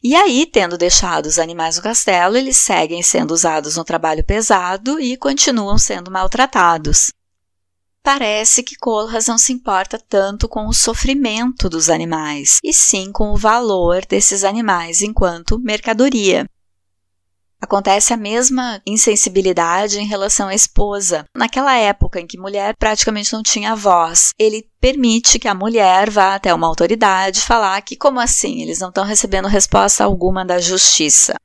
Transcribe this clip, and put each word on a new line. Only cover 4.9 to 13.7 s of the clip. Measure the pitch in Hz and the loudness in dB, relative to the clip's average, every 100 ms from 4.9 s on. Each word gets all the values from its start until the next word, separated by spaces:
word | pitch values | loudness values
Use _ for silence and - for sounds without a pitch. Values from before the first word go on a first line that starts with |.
| 311 | -4
e | 262 254 | -4 -4
continuam | 277 277 - 247 202 202 | -4 0 0 0 2 2
sendo | - 196 175 | 2 -4 -6
maltratados. | 185 190 233 269 226 175 165 151 147 - - _ _ _ _ _ _ _ _ | -2 -2 0 0 2 2 2 0 0 0 -4 _ _ _ _ _ _ _ _
Parece | - 277 226 214 220 - | -2 0 0 0 0 0
que | 247 - | -2 -8
Kohlhaas | - 220 220 226 220 | -4 -2 -2 -4 -2
não | 226 | 0
se | - | -2
importa | 247 - 190 190 196 | -2 -2 -2 -2 -10
tanto | _ 202 196 208 233 | _ 0 0 -4 -6
com | - 214 | -6 -2
o | |
sofrimento | 226 - 226 - 269 254 214 247 254 190 | 0 0 0 -2 0 0 -2 -4 -2 -4
dos | 165 160 | 0 0
animais, | 160 165 160 151 147 143 - | 0 0 -4 -6 -4 0 0
e | 302 | 2
sim | - - 196 190 | 0 2 0 -4
com | 202 208 | -2 2
o | 208 | 2
valor | 214 226 240 | 4 2 2